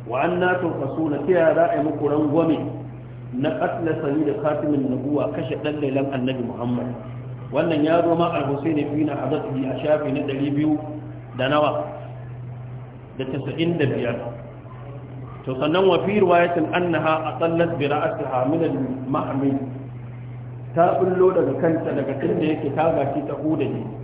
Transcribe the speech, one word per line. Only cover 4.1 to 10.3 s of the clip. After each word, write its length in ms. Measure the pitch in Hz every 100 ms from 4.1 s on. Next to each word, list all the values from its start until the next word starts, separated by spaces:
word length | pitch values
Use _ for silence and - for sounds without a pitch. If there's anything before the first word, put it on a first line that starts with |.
| 147 151 139
khatimin 480 | 147 147 151 143 127
nubuwa, 400 | 127 131 147 123
kashe 240 | - 156 143
ɗan 160 | 151 151
lailan 320 | 143 131 131
Annabi 320 | 131 127 127
Muhammad? 480 | 117 107 120 120 120 - - - - - -
Wannan 320 | 135 170 156 151
ya 160 | 170
zo 80 | 170
ma 200 | 165 170
al-Husaini 500 | 156 139 139 147 151 147
fi 140 | 147 151
na 100 | 139
hadatihi 540 | 127 151 - 131 131
a 80 | 123
shafi 320 | 151 151 143
na 80 | 135
ɗari 220 | 135